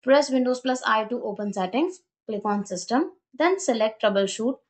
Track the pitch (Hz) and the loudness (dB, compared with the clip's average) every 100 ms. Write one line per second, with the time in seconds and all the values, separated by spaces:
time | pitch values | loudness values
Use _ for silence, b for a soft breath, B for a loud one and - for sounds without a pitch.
0 | 254 277 277 262 247 254 262 254 - 220 | 6 4 4 0 0 -2 -2 -2 0 0
1 | 214 240 220 202 208 202 185 220 359 - | 0 -6 -6 -6 -6 -4 -2 0 -2 -4
2 | _ _ - 214 208 208 196 180 - 240 | _ _ -10 -6 -2 -2 -2 -8 -2 -2
3 | 370 - _ - 330 381 - 226 214 220 | -2 -6 _ 0 0 2 0 2 0 2
4 | 214 196 196 - 226 269 | 0 2 0 0 -4 -4